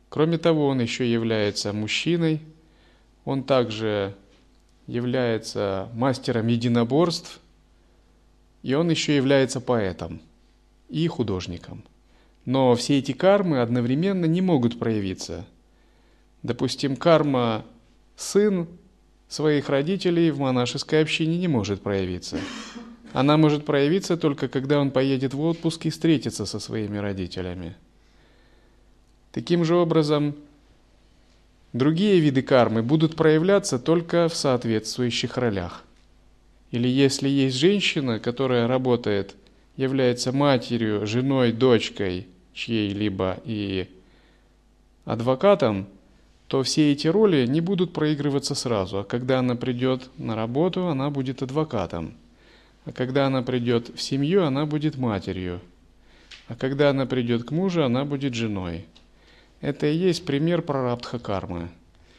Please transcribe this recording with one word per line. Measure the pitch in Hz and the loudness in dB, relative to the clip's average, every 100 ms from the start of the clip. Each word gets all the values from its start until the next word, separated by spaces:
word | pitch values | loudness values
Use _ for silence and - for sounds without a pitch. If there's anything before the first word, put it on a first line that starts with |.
| _ | _
кроме | 135 160 165 | 0 0 2
того, | 170 156 139 | 2 2 2
он | 131 | 0
ещё | 117 - | -2 -2
является | 123 117 113 110 104 98 104 | 0 0 0 0 0 -2 -4
мужчиной, | 104 107 - 156 175 165 156 - - _ _ _ _ _ _ | -4 -4 -2 0 0 0 -2 -6 -20 _ _ _ _ _ _
он | - 135 | -6 -4
также | 127 131 113 107 110 104 98 101 _ _ _ _ _ _ - | 2 2 2 -2 -2 -2 -2 -6 _ _ _ _ _ _ -10
является | 120 123 131 120 110 - 107 101 95 107 | -6 -2 0 0 -2 -4 -4 -2 -2 -6
мастером | 117 135 127 - 117 113 | -2 -2 -2 -2 -2 0
единоборств, | 117 120 117 120 139 175 165 - - _ _ _ _ _ _ _ _ _ _ _ _ | 0 2 2 2 2 2 0 -10 -20 _ _ _ _ _ _ _ _ _ _ _ _
и | 127 | -2
он | 139 170 | 0 2
ещё | 156 - | 0 2
является | 147 131 139 131 131 | 2 4 4 2 0
поэтом | 120 120 98 82 82 92 - _ _ _ _ _ - | -2 0 0 -4 -10 -12 -16 _ _ _ _ _ -10
и | 151 165 | -4 -2
художником. | - 107 92 90 85 - - - _ _ _ _ _ 127 | -2 -4 -4 -6 -12 -14 -18 -18 _ _ _ _ _ -2
Но | 135 127 117 | 2 4 4
все | - 139 | 2 0
эти | 135 | 0
кармы | 127 185 202 185 135 | 2 4 4 2 0
одновременно | 117 123 120 139 190 190 165 | 0 0 0 0 0 0 0
не | 170 | 0
могут | 190 151 120 117 | 2 2 2 0
проявиться. | 117 107 98 92 - 85 98 _ _ _ _ _ _ _ _ _ | -2 -2 -4 -6 -8 -10 -12 _ _ _ _ _ _ _ _ _
Допустим, | 120 120 131 - 139 131 | -6 -2 -2 -2 -4 0
карма | 170 160 147 127 117 107 - - _ _ _ - | 4 6 4 2 0 -2 -6 -18 _ _ _ -14
«сын» | - 196 208 185 170 - - _ _ _ _ | -2 2 4 2 -4 -10 -20 _ _ _ _
своих | - 151 147 - | -2 0 2 2
родителей | 139 151 196 180 170 165 | 0 0 -2 0 2 2
в | 139 | 2
монашеской | 135 127 123 139 - 156 | 0 0 0 -4 0 0
общине | 156 - 160 175 | 2 0 0 0
не | 185 | 0
может | 123 98 98 | 0 0 -2
проявиться. | 101 98 92 90 - - - - - - - - - | -2 -2 -2 -4 -6 -8 -8 -10 -14 -16 -18 -20 -8
Она | - 139 151 | 0 2 4
может | 151 147 147 | 4 2 0
проявиться | 143 143 185 - 170 | 2 2 0 0 -2
только | 160 143 135 | 0 -2 -4
когда | 135 135 147 | -4 0 2
он | 139 | 2
поедет | 135 135 131 131 | 2 2 0 -2
в | 135 | -2
отпуск | 160 165 165 160 160 | -2 0 -2 -2 -4
и | |
встретится | - 165 151 117 - 101 | 0 2 2 0 -6 -6
со | 107 | -8
своими | - 113 104 104 | -6 -6 -4 -4
родителями. | 101 98 90 92 90 90 85 - _ _ _ _ _ _ _ _ _ _ _ _ _ _ _ | -4 -4 -6 -6 -8 -8 -10 -14 _ _ _ _ _ _ _ _ _ _ _ _ _ _ _
Таким | - 117 175 | -8 0 2
же | 160 175 | 4 4
образом, | 170 160 151 151 147 147 - _ _ _ _ _ _ _ _ _ _ _ _ | 4 2 2 2 0 -4 -14 _ _ _ _ _ _ _ _ _ _ _ _
другие | 120 143 165 214 185 | 0 2 2 4 4
виды | 151 131 | 4 2
кармы | 127 131 113 110 | 4 4 6 2
будут | 117 156 156 - | 2 2 2 4
проявляться | 156 156 180 202 196 123 | 4 4 4 2 2 -2
только | 156 170 170 170 165 | 0 0 2 0 0
в | - | 0
соответствующих | 143 123 120 110 110 - 123 117 127 - | 0 0 0 -2 -2 -2 -2 -2 -4 -2
ролях. | 120 98 87 - - _ _ _ _ _ _ _ _ | -2 -2 -6 -10 -18 _ _ _ _ _ _ _ _
Или | 120 123 | -2 0
если | 131 139 135 135 | 4 4 2 0
есть | 139 135 127 | 2 2 2
женщина, | 170 202 - 160 135 110 | 2 2 0 -2 -2 -2
которая | 123 117 135 123 117 | -4 -2 0 2 2
работает, | 131 127 120 110 101 95 - - _ _ - | 2 2 0 2 -2 -2 -10 -20 _ _ -4
является | 131 135 127 120 127 | -2 2 2 0 0
матерью, | 135 143 127 - 120 110 104 104 | 2 4 2 0 -2 0 -2 -2
женой, | 117 135 135 120 | -2 0 2 2
дочкой | 113 127 113 - - 98 90 - - _ | 4 4 4 2 -4 -4 -4 -8 -18 _
чьей-либо | - - 113 101 101 107 95 92 92 - | -14 -4 -2 -2 -2 -2 0 -2 -2 -6
и | 107 101 95 90 - _ _ _ _ _ _ _ _ _ _ - | -6 -4 -4 -6 -12 _ _ _ _ _ _ _ _ _ _ -6
адвокатом, | 117 117 131 - - 123 98 98 - _ _ _ _ - | -2 0 2 4 4 2 0 -4 -14 _ _ _ _ -4
то | 135 | -2
все | 131 - 147 | 0 2 2
эти | 143 156 | 2 0
роли | 196 214 151 120 | 4 4 4 2
не | 156 | 0
будут | 170 190 175 | 0 0 -2
проигрываться | - 151 147 143 139 139 139 | 0 0 0 0 -2 -2 -4
сразу, | 123 110 95 98 | -2 -2 -2 -4
а | 101 | -4
когда | 123 127 131 | -4 0 0
она | 127 120 | 2 -2
придёт | 127 123 131 127 - - | -4 -2 0 -2 -6 -10
на | 127 110 | -6 -4
работу, | 113 131 180 185 180 | -2 0 0 0 -2
она | 135 143 | -2 -2
будет | 139 131 127 | -4 -4 -6
адвокатом, | 131 143 156 113 95 85 80 - - _ - - _ _ | -4 -4 -2 -2 -4 -4 -8 -10 -20 _ -20 -20 _ _
а | - | -12
когда | 120 127 135 135 | -6 -4 0 0
она | 131 | 0
придёт | 127 127 120 117 120 - | -2 -2 0 0 -2 -8
в | |
семью, | - 139 143 196 | -4 -2 2 2
она | 160 131 151 | 2 0 -2
будет | 151 151 139 | -2 -2 -2
матерью, | 120 98 98 92 90 87 - _ _ _ _ - - - - | -2 -2 -4 -6 -6 -8 -12 _ _ _ _ -20 -20 -20 -16
а | 120 | -6
когда | 135 139 143 | -4 2 4
она | 135 131 | 4 0
придёт | 127 120 117 117 | 0 2 0 0
к | |
мужу, | 156 190 170 135 | -2 0 2 2
она | 123 | 0
будет | 143 143 139 | -2 -4 -4
женой. | 117 113 101 90 85 - - - _ - - _ _ | -2 -4 -4 -4 -8 -10 -20 -20 _ -20 -20 _ _
Это | 143 143 151 | -6 -2 0
и | 160 | 2
есть | 185 170 - | 2 0 -2
пример | 139 160 175 | 0 0 0
прарабдха | 165 139 123 120 - 120 | -2 -2 -2 -4 -6 -8
кармы. | 117 95 90 87 85 - _ _ - | -4 -4 -4 -8 -10 -14 _ _ -20